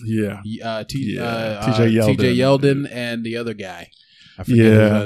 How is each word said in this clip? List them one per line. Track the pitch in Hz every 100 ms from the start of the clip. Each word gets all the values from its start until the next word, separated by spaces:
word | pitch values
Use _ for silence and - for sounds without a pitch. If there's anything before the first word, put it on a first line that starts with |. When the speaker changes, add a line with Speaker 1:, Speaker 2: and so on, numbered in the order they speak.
| 113
Speaker 1:
Yeah. | 110 104 101
Speaker 2:
He, | 104 110
uh, | 113 110
T, | 107 135 107 101
Speaker 1:
Yeah. |
Speaker 2:
uh, | 117 113 113 104 113
Speaker 1:
T | 110
J | 117 110
Speaker 2:
uh, | 107
Speaker 1:
Yeldon. | 101
Speaker 2:
T |
J | 127 123
Yeldon | 131 135 139 139 139
and | 123 120 117
the | 113 113
other | 117
guy. | 104 92 85 - _ _ _ - -
I |
forget | 101 117 110
Speaker 1:
Yeah. | 110 107 107